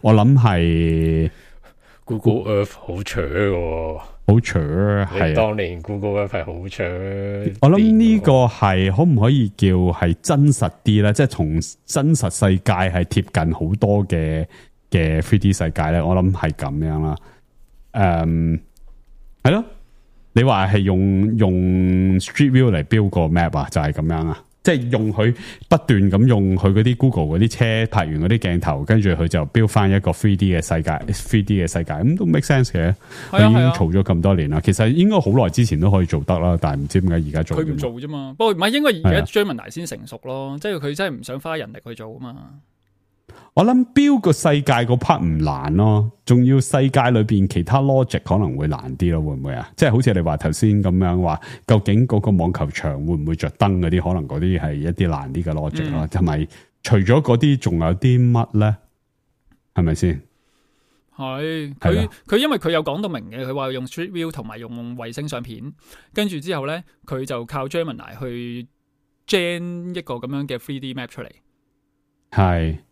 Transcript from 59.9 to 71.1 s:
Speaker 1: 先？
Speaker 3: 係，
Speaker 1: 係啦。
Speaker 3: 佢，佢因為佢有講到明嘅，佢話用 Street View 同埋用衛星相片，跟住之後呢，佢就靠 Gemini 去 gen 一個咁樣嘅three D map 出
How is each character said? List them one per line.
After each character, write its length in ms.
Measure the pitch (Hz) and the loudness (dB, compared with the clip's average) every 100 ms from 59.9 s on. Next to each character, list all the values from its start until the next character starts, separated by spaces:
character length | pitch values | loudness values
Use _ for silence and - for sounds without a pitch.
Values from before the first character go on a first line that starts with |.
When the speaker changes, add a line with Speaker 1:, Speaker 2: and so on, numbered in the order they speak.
Speaker 1:
先？ 260 | 82 90 76 - _ _ _ _ _ _ _ _ - | 0 -2 -2 -10 _ _ _ _ _ _ _ _ -14
Speaker 3:
係， 580 | 135 131 156 160 147 139 | -10 -8 -8 -8 -10 -4
Speaker 1:
係 120 | - | -2
啦。 100 | 85 87 - _ | 0 -2 -8 _
Speaker 3:
佢， 100 | 208 | -2
佢 0 | |
因 140 | 294 | 0
為 80 | 254 | -2
佢 120 | 160 | -2
有 140 | 165 | -2
講 160 | 151 147 | -2 -6
到 80 | 208 | -6
明 120 | 143 104 | -8 -12
嘅， 120 | 117 131 | -12 -8
佢 80 | |
話 180 | 139 135 | -6 -6
用 140 | 131 127 | -8 -10
Street 240 | - 175 | -10 -10
View 200 | 175 165 | -8 -8
同 160 | 156 110 | -10 -14
埋 120 | 110 | -16
用 380 | 117 120 117 120 | -16 -14 -14 -14
衛 140 | 117 | -14
星 140 | 117 151 | -12 -10
相 160 | 131 | -10
片， 300 | 123 113 135 - _ - _ | -12 -16 -16 -18 _ -20 _
跟 160 | - 208 | -6 -6
住 100 | 165 | -6
之 160 | 151 | -8
後 120 | 165 135 | -8 -6
呢， 160 | 165 175 _ - | -10 -12 _ -12
佢 180 | 135 | -10
就 200 | 131 127 117 | -8 -10 -8
靠 200 | 147 135 | -10 -8
Gemini 520 | 170 160 120 80 107 | -6 -8 -10 -16 -14
去 460 | 131 120 120 120 123 _ _ _ _ _ - | -12 -10 -12 -12 -16 _ _ _ _ _ -4
gen 720 | 196 175 175 175 175 175 180 | -2 -2 -6 -8 -10 -10 -12
一 40 | |
個 120 | - | -10
咁 120 | 123 123 | -10 -8
樣 200 | 139 143 | -8 -8
嘅 100 | 123 | -10
three 200 | - 139 | -10 -10
D 140 | 135 | -10
map 140 | 127 | -12
出 140 | 120 | -12